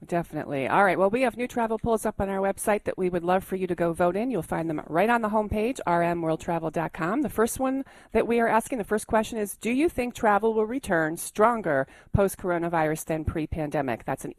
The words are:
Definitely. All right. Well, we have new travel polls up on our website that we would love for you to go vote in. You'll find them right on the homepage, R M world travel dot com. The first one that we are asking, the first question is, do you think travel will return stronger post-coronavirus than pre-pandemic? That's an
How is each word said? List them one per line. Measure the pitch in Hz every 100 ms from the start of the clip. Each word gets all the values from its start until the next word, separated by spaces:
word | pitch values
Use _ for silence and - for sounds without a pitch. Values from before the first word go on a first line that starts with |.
Definitely. | - 175 160 151 - 139 123
All | 165
right. | 196 165
Well, | 196
we | 233
have | 254 220
new | 247
travel | 247 226 220
polls | 233 220 220
up | 208
on | 196
our | 190
website | 196 196 - 208 -
that | -
we | 180
would | 175
love | 170 185
for | 185 185
you | 180
to | 175
go | 170
vote | 165 180 185
in. | 247
You'll | 208
find | 156 170 165
them | 156 -
right | 160 214
on | 240
the | 220
homepage, | 220 208 214 220 269 -
R | 170
M | 170 170
world | 160 160
travel | - 165 160
dot | 170 156
com. | - 170 240
The | 254
first | - 226 -
one | 262 269 269 - -
that | - 202
we | 233
are | 233
asking, | 220 - 254
the |
first | 190 214 -
question | 220 220 233
is, | 208 -
do | 214
you | 254 330
think | - 247 -
travel | 226 202 226 220
will | 214
return | 262 - 170 156 170
stronger | - - 214 233 180 139 135 - -
post-coronavirus | - 196 - 185 175 170 170 156 156 -
than | 160 151
pre-pandemic? | 165 156 - 147 151 135 113
That's | - 135
an | 147